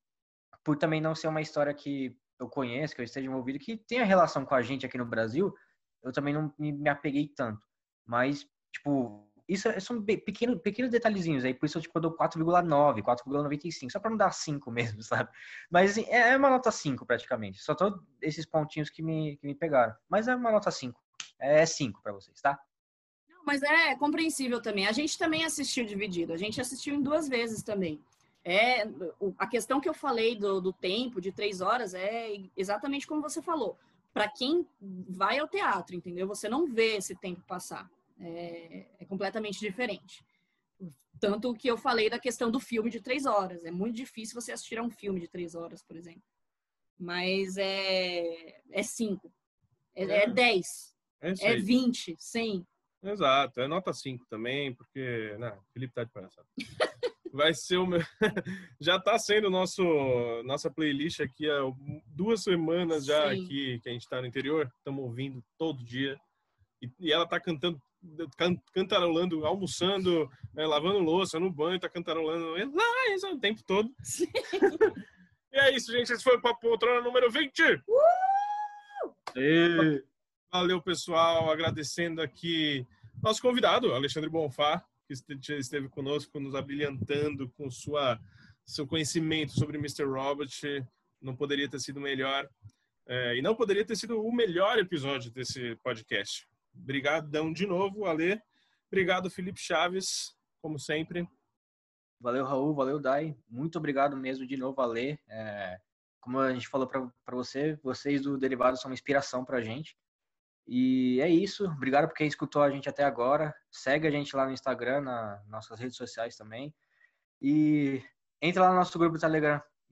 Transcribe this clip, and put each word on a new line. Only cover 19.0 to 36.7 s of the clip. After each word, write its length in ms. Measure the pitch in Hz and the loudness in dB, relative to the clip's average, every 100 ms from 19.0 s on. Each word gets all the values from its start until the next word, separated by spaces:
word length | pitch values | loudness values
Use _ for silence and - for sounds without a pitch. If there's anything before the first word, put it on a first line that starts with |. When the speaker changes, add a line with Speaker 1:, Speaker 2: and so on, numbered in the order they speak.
Speaker 1:
me, 360 | 160 160 151 143 | -4 -2 -4 -6
que 80 | 143 | -8
me 80 | 143 | -4
pegaram. 400 | 165 139 117 110 - | 2 4 4 0 -2
Mas 180 | 190 226 | 0 2
é 80 | 247 | 0
uma 160 | 240 | 2
nota 200 | 214 190 | 2 2
cinco. 300 | - 127 - _ - - - | -4 -6 -12 _ -18 -16 -4
É, 220 | 135 151 | 4 6
é 40 | 165 | 6
cinco 360 | - 131 95 | 2 -4 -6
pra 100 | 107 | -10
vocês, 300 | 98 - _ | -10 -14 _
tá? 180 | 139 147 _ _ _ _ _ _ _ | -2 -2 _ _ _ _ _ _ _
Speaker 2:
Não, 160 | _ 294 | _ -4
mas 180 | 285 | 0
é 320 | 285 320 320 254 | 4 4 4 4
compreensível 680 | 294 330 320 - 254 240 | 2 2 0 0 -2 -2
também. 260 | 220 208 196 | -2 0 2
A 40 | |
gente 260 | 233 302 - | 2 0 0
também 280 | 330 311 320 | 0 0 0
assistiu 400 | 311 269 - 214 | -2 -4 -2 -2
dividido. 480 | 202 208 175 165 | -2 -4 -2 -2
A 40 | 165 | -2
gente 220 | 214 240 | -4 -4
assistiu 360 | 254 262 294 285 | -6 -6 -4 -2
em 60 | |
duas 280 | 269 311 294 | 2 0 0
vezes 340 | 240 233 214 | -2 -2 -4
também. 380 | - 208 175 151 _ _ _ _ 175 | -4 -2 -2 -4 _ _ _ _ 0
É, 380 | 185 240 247 220 208 175 - | 2 4 2 -2 -6 -10 -4
o, 140 | 196 180 | -4 -4
a 80 | 190 | -2
questão 340 | 233 - 269 | -2 0 0
que 80 | 311 | 0
eu 40 | |
falei 420 | 302 285 233 226 226 | -2 -2 2 2 2
do, 260 | 202 196 | 0 0
do 100 | 185 | -2
tempo, 480 | 185 185 208 254 208 | -2 -2 -2 -2 -4
de 120 | 185 | -6
três 300 | 185 208 185 | -4 -4 -2
horas, 340 | 185 240 208 185 | 0 0 -2 -6
é 360 | 196 233 226 202 185 - | -4 -4 -6 -8 -10 -6
exatamente 520 | 190 208 277 277 - | -2 -2 -2 -4 -4
como 120 | 302 | -4
você 220 | 294 320 | -4 -6
falou. 340 | 359 320 202 - _ _ _ | -4 -2 -4 -6 _ _ _
Pra 140 | - 208 | -2 -2
quem 380 | - 254 349 320 _ | -2 0 0 0 _
vai 600 | 196 185 185 185 196 254 | -14 -12 -10 -2 0 2
ao 80 | 311 | 0
teatro, 480 | 392 330 196 - 180 | 0 0 0 -2 -10
entendeu? 320 | 180 175 190 | -8 -6 -6
Você 200 | 202 208 | -4 -2
não 200 | 254 | 0
vê 300 | 339 | 0